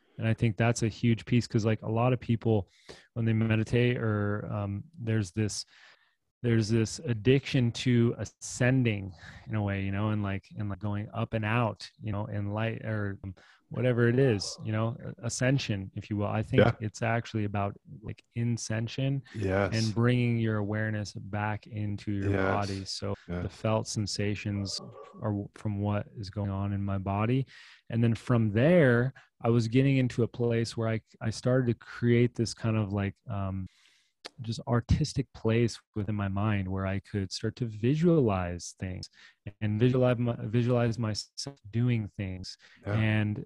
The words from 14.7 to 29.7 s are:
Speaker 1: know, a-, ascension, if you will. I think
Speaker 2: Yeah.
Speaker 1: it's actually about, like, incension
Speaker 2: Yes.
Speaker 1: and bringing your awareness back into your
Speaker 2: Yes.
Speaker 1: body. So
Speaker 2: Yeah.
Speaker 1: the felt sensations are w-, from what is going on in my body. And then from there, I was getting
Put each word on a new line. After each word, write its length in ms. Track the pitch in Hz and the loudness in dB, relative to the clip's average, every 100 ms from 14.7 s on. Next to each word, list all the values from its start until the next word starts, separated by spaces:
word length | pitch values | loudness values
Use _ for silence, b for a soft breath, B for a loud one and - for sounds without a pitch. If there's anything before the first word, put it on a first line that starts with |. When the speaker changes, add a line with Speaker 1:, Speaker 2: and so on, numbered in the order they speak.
Speaker 1:
know, 240 | 107 113 - | -2 -2 -4
a-, 220 | 110 - 120 | -10 -8 -8
ascension, 640 | - 127 135 - 101 95 | 0 2 2 0 -4 -6
if 140 | 104 - | -10 -6
you 80 | 104 | -4
will. 100 | 101 | -2
I 160 | 104 | -2
think 220 | - 131 | 0 4
Speaker 2:
Yeah. 80 | 104 - | 4 2
Speaker 1:
it's 220 | 107 - | -6 -4
actually 420 | 113 117 - 110 | -2 -2 -2 -4
about, 340 | 101 101 101 - - 98 | -2 -2 -4 -6 -16 -14
like, 220 | 110 107 _ | -14 -14 _
incension 880 | 117 117 117 - 110 117 - 135 139 b | -4 -2 -2 -4 -4 -4 -2 -2 -2 b
Speaker 2:
Yes. 400 | 107 95 95 98 | -4 0 2 2
Speaker 1:
and 200 | 110 113 | 0 0
bringing 440 | 101 120 123 120 117 | 2 2 4 2 2
your 180 | 110 107 | 0 0
awareness 560 | 101 107 110 107 104 | -2 -2 -2 -4 -6
back 540 | - 104 104 107 104 - | -10 -8 -4 -2 -4 -8
into 440 | 107 104 104 - | -6 -6 -6 -4
your 180 | 101 98 | -2 0
Speaker 2:
Yes. 240 | 98 95 | 0 2
Speaker 1:
body. 300 | 101 98 98 95 | 0 -2 -6 -8
So 280 | - 101 98 - | -8 -8 -8 -8
Speaker 2:
Yeah. 140 | 87 | -6
Speaker 1:
the 60 | 87 | -6
felt 360 | - 110 110 113 | -4 0 0 -2
sensations 920 | 110 101 - 104 104 107 101 95 - - - - - | -4 -4 -4 -4 -4 -4 -4 -4 -8 -12 -18 -20 -8
are 100 | 107 | -4
w-, 200 | 101 101 | -4 -6
from 260 | - 107 101 | -8 -6 -2
what 280 | 101 104 104 120 | -2 -2 -4 -10
is 140 | 95 | -10
going 200 | 104 98 | -6 -4
on 220 | 98 101 | -2 -2
in 100 | 101 | -4
my 140 | 98 98 | -4 -4
body. 480 | 95 101 110 131 131 b b b - | -2 0 0 0 -4 b b b -6
And 120 | 117 | 0
then 120 | 117 | 2
from 380 | 107 - 120 110 | 0 2 2 4
there, 600 | 104 147 180 135 120 131 b b _ | 4 6 8 6 6 2 b b _
I 80 | 120 | 2
was 180 | 120 | 2
getting 300 | 113 | 4